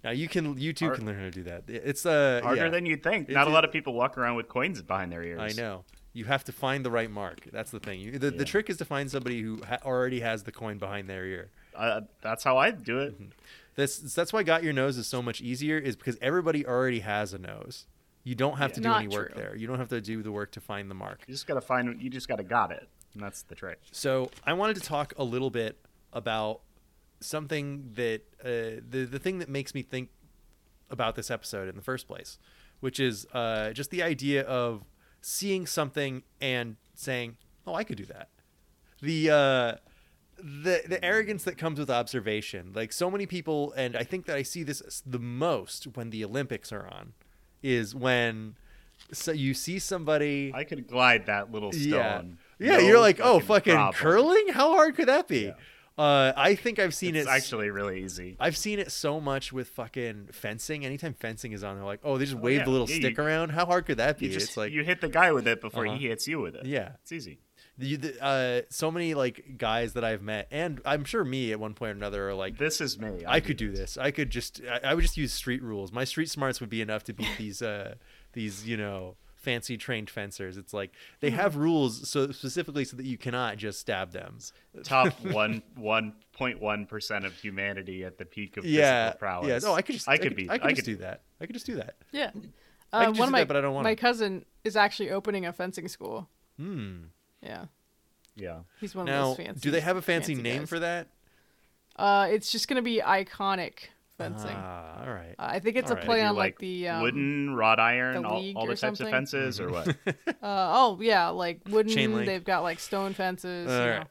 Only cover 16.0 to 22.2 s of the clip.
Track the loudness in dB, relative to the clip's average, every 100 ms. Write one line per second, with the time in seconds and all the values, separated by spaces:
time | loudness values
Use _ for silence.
16 | -6 -2 0 2 2 0 0 2 2 0
17 | -2 -2 -2 -6 -12 -12 -14 -16 -18 _
18 | _ _ -10 -2 0 0 -2 0 2 2
19 | 2 -4 -4 -8 -10 -8 -6 -4 -4 -4
20 | -4 -6 -4 -6 -6 -10 -8 -8 -8 -10
21 | -12 -12 -12 -12 -4 -4 0 0 0 -4
22 | -8 -10